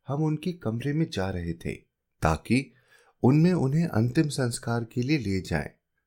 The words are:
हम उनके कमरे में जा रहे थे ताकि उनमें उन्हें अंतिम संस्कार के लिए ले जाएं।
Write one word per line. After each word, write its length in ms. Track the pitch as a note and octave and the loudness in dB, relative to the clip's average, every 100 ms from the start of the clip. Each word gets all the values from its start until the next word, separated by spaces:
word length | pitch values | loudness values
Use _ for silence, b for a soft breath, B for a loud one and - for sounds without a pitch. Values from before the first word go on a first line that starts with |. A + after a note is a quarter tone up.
| - | -8
हम 160 | C#3+ | -4
उनके 280 | D#3 D3+ F#3 | -2 -2 -6
कमरे 400 | E3+ A2+ A2+ C3+ | -6 -6 -4 -4
में 160 | D3+ E3 | -2 -2
जा 200 | - F#2+ | -2 -4
रहे 240 | F2+ E2+ E2 | -4 -6 -6
थे 180 | D2+ A1 _ _ _ - | -6 -8 _ _ _ -2
ताकि 440 | D#2+ D#2+ - A#2+ C3+ b b b b b | 0 0 2 0 0 b b b b b
उनमें 300 | A#2+ D3+ E3+ | 4 6 6
उन्हें 340 | F#3 C3+ D3+ E3+ | 4 2 0 0
अंतिम 420 | - A#2+ D#3+ D3+ | 2 2 2 0
संस्कार 540 | C#3 B2 A#2 - A#2 | 0 -2 -4 -4 -4
के 180 | A2+ B2 | -4 -4
लिए 160 | B2 D#3 | -2 0
ले 220 | G2+ F#2+ | 0 -4
जाएं। 280 | E2+ D#2+ C#2+ _ _ _ | -2 -4 -4 _ _ _